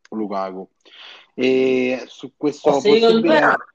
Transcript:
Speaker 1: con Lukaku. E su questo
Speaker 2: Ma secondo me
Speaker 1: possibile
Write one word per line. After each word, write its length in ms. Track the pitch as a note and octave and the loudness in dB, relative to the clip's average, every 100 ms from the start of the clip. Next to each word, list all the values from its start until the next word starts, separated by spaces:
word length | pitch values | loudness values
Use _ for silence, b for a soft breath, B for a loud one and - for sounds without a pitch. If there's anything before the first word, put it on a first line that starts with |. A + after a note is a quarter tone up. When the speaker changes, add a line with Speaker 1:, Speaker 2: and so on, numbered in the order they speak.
| - | -14
Speaker 1:
con 100 | A2 | -10
Lukaku. 500 | G#2 G2+ F#2+ F#2 F#2 _ _ B B B B | -8 -8 -8 -10 -16 _ _ B B B B
E 720 | - B2+ C3 C3 B2+ B2+ B2 A2+ | -6 -2 0 0 -2 -4 -6 -10
su 260 | - C3+ _ | -18 -20 _
questo 320 | D3+ - - | -6 -2 0
Speaker 2:
Ma 100 | - | 0
secondo 280 | G#3 A3 A3+ | 4 4 4
me 40 | |
Speaker 1:
possibile 440 | A3+ E4 D#4 - - - | 4 4 2 2 0 -6